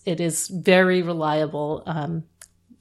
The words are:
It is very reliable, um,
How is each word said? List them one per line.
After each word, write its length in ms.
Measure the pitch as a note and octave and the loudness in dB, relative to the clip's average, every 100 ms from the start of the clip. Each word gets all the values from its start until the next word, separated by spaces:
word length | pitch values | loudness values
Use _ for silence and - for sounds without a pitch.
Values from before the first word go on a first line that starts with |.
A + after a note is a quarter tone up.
| - | -4
It 140 | E3 | -2
is 300 | E3+ D#3+ - | -2 -2 -6
very 520 | F#3 F3 F#3 F#3 F#3 | -2 4 6 6 2
reliable, 800 | E3+ E3+ D#3 D#3 D3+ D3 D3 D#3 - | 0 -2 0 0 0 -2 -4 -6 -6
um, 380 | D#3+ D3 E3 - - - _ _ - | -6 -4 -6 -10 -18 -20 _ _ -12